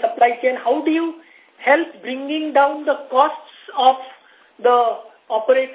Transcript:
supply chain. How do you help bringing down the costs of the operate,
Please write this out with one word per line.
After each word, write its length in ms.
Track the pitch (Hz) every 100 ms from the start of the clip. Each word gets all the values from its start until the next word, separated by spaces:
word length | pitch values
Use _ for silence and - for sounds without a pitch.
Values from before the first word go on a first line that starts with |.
supply 340 | - - 240 233
chain. 140 | 254 247
How 280 | 233 302
do 60 | 311
you 240 | 320 330 - _ _ _ _
help 320 | 254 302 330 -
bringing 500 | 240 262 277 311 311
down 320 | 277 277 302
the 220 | 294 - -
costs 380 | 262 311 - - - - -
of 180 | 262 262 - - _ _ _ _
the 360 | 160 165 226 196 - _ -
operate, 400 | 220 226 262 262